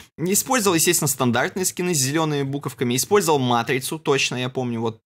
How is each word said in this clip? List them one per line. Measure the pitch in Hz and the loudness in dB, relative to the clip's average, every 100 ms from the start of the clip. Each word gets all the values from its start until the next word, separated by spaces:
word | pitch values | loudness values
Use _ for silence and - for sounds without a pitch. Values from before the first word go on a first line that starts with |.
| - - | -20 -8
Не | 165 | -2
использовал, | 202 - 254 196 | -2 0 2 4
естественно, | 165 175 170 147 | 4 4 2 0
стандартные | - 127 117 156 190 | 0 2 2 0 -2
скины | 185 - 180 | -4 -2 -2
с | 165 | 0
зелёными | 131 151 156 147 | 0 0 0 0
буковками. | 139 143 143 - 123 123 | -2 -4 -6 -4 -2 0
Использовал | - 202 165 151 | 2 2 4 2
Матрицу, | 127 120 113 135 131 160 | 2 2 0 -2 -4 -4
точно, | - 135 - 123 | 0 0 0 -2
я | 127 | -4
помню. | 131 123 117 | -4 -4 -4
Вот | 113 110 | -4 -6